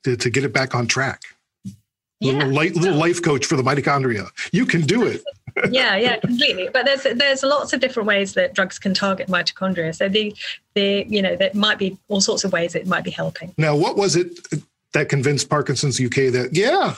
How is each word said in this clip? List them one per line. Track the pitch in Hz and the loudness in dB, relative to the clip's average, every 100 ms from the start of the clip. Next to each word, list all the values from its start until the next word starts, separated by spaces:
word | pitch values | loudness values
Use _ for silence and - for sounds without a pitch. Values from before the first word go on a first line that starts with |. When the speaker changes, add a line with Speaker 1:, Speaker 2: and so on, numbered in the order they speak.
Speaker 1:
to, | - 120 | -2 0
to | 127 | 0
get | 143 | 0
it | 135 | 0
back | 139 131 | 0 -2
on | 123 117 | -2 0
track. | 131 135 - - - _ _ - - _ _ _ _ | 0 -2 -6 -14 -20 _ _ -16 -16 _ _ _ _
Speaker 2:
Yeah. | 135 | 0
Speaker 1:
Little | 135 139 | 2 2
li-, | 139 175 | 2 2
little | 175 190 151 | 2 2 4
life | 170 175 | 2 2
coach | 165 139 - | 2 0 2
for | |
the | 143 | 0
mitochondria. | 127 143 151 139 131 107 92 - - | 2 2 2 2 2 -2 -6 -10 -2
You | 175 254 | 0 2
can | 165 | 2
do | 147 226 175 | 2 2 2
it. | - - | -2 -8
<laughs> | - - - 220 | -14 -10 -2 0
Speaker 2:
Yeah, | 254 240 196 | 2 2 2
yeah, | 247 226 | 0 0
completely. | - 240 285 185 180 | 0 0 0 -2 -2
But | 254 | 0
there's, | 254 269 | 0 0
there's | 269 240 285 269 | 0 0 2 2
lots | 269 285 - | 2 0 0
of | 277 | -2
different | 254 240 208 | -2 0 0
ways | 202 196 | 0 0
that | - 180 | 0 0
drugs | - 185 - | 0 -2 -2
can | 196 | -2
target | 185 196 190 190 | 0 0 -2 -2
mitochondria. | 180 175 - 190 175 160 | -2 -2 -2 -2 -2 -2
So | 165 196 | -2 0
the, | 208 208 208 - - _ | 0 -2 -6 -12 -12 _
the, | 202 202 202 - | 0 2 0 0
you | 208 | 0
know, | 185 | 0
there | 175 190 | 0 0
might | 202 214 208 | 2 0 0
be | 190 190 - | -2 -4 -4
all | 196 | 0
sorts | 196 180 | 0 0
of | 196 | -2
ways | 175 170 175 | -2 -2 -4
it | 185 | -2
might | 170 | -2
be | 175 | -4
helping. | - 160 - 180 - | -6 -6 -8 -8 -2
Speaker 1:
Now, | 156 | 2
what | 147 214 - | 2 2 2
was | 196 | 2
it | 160 175 - - 151 - _ _ | 2 0 -6 -8 -8 -8 _ _
that | 151 151 | -2 0
convinced | 143 131 139 - | 0 2 0 0
Parkinson's | 147 139 127 143 120 | 0 0 -2 -2 0
U | 123 | 0
K | 139 131 | 2 2
that, | 123 127 | 2 0
"Yeah, | 156 233 370 233 | 2 2 2 0